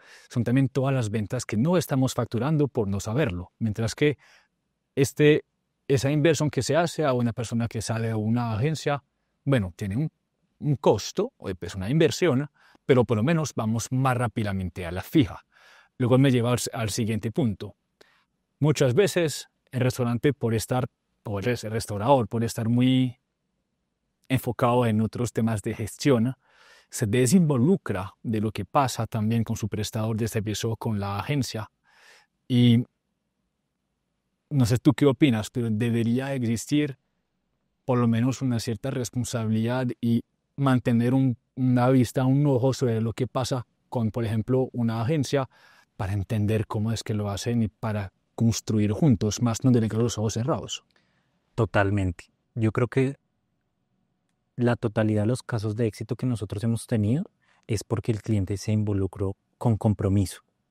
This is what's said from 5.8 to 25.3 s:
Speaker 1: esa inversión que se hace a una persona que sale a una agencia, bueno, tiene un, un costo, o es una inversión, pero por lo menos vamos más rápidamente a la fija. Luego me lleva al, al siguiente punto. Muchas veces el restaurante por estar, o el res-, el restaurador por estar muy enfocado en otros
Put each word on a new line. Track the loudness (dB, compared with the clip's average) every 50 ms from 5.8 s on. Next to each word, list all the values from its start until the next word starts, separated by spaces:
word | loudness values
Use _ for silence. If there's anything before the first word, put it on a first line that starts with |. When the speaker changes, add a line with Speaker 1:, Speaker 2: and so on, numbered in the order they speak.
| _ _
Speaker 1:
esa | 0 0 2 0
inversión | 0 2 4 4 2 4 0 -2
que | 0 -2
se | -2 0 2
hace | 2 0 0 -2 -2 0
a | 0 2
una | 2 0 0 -2
persona | -4 -8 -4 -2 -2 -2 -2
que | -4 -6
sale | -4 -4 -4 -2 -2 -2
a | -2 -2
una | 0 0 0 0 0 -2 -2
agencia, | -2 -2 -2 -2 -2 -2 -4 -4 -4 -6 _ _ _ _ _ _ _ _
bueno, | 0 0 2 0 -2 -6
tiene | -8 -6 -4 -4
un, | -4 -4 -4 -6 _ _ _ _ _ _ _ _ _
un | -2 -2 -2
costo, | 2 4 4 4 4 0 -6 -4 -4 -6 -6 -6 _
o | -8 -8
es | -8 -8 -8 -10 -8
una | -8 -4 -2
inversión, | 2 2 2 2 2 2 0 2 2 0 -2 -4 _ _ _ _ _ _ _
pero | 2 4 4 4
por | 2 2 0
lo | 2
menos | 2 2 0 0 -2 -4
vamos | -4 -4 -2 -2 -2 -4 -4
más | -2 0 0 0 0 0
rápidamente | -2 -4 -2 -4 -4 -4 -4 -4 -6 -6 -6 -8 -8
a | -8
la | -8 -8
fija. | -10 0 2 2 2 2 -2 -14 -20 _ _ _ -20 -20 -20 -20 _ _ _ _
Luego | 0 2 4 4
me | 6 4
lleva | 4 2 2 0
al, | 0 -2 -2 -6 -6
al | -6 -6 -4
siguiente | -2 -2 -2 -2 -2 -4 -4 -4
punto. | -2 0 -2 -2 -2 -4 -10 -16 -16 _ _ _ _ _ -20 _ _ _ _ _ _ _ _ _ _ _
Muchas | 0 0 2 2 2 2 4
veces | 4 2 2 2 0 0 0 -4 -6 -12 -16 _ _ _ _
el | -4 -2
restaurante | 0 0 0 0 -2 -2 -2 0 0 0 0
por | 0 -2 -2 -2
estar, | -2 -2 -2 -2 -2 -2 -4 -8 _ _ _ _ _ _
o | -8 -8 -4
el | -2
res-, | -2 -2 -2 -4
el | -6
restaurador | -6 -6 -6 -4 -6 -4 2 4 4 4 2 0
por | -2 -2 -2
estar | -2 -4 -4 -2 0
muy | 2 2 4 4 4 2 0 0 -4 _ _ _ _ _ _ _ _ _ _ _ _ _ _ _ _ _ _ _ _ _ _ _
enfocado | -2 -2 -2 -2 -2 0 2 2 4 4 2
en | 2 2 0
otros | 0 -2 -2 -4 -6 -4